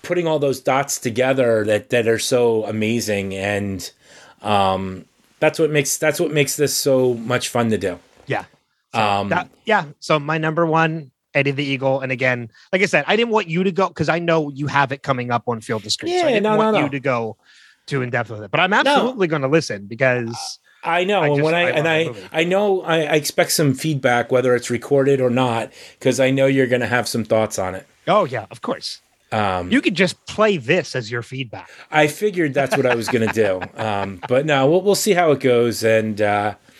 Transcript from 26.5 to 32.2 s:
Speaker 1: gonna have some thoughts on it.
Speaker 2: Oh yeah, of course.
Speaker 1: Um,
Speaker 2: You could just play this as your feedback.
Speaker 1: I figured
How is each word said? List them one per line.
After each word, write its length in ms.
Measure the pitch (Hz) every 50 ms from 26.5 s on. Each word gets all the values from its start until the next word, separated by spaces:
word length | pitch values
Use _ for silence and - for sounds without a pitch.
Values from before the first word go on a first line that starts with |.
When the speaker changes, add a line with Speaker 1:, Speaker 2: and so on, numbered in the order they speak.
| 135 135 131
Speaker 1:
gonna 200 | 117 123 123 123
have 200 | 104 120 123 120
some 160 | - - 117 107
thoughts 340 | - 117 110 110 104 - -
on 160 | 95 92 92
it. 120 | - - _ _ _ -
Speaker 2:
Oh 180 | 156 185 214 180
yeah, 220 | 131 123 113 101 -
of 100 | 110 -
course. 400 | - - - - - - - - _ _ _ _ _ -
Speaker 1:
Um, 400 | 113 110 104 98 92 92 90 90
Speaker 2:
You 100 | 226 285
could 120 | - 320 185
just 320 | 151 190 170 - _ -
play 320 | - - 202 214 214 202
this 380 | 151 113 123 170 180 143 - -
as 160 | 131 113 107
your 100 | 120 120
feedback. 480 | 117 - 131 131 131 110 104 95 87 - - - - -
Speaker 1:
I 160 | 156 156 151
figured 480 | 147 151 -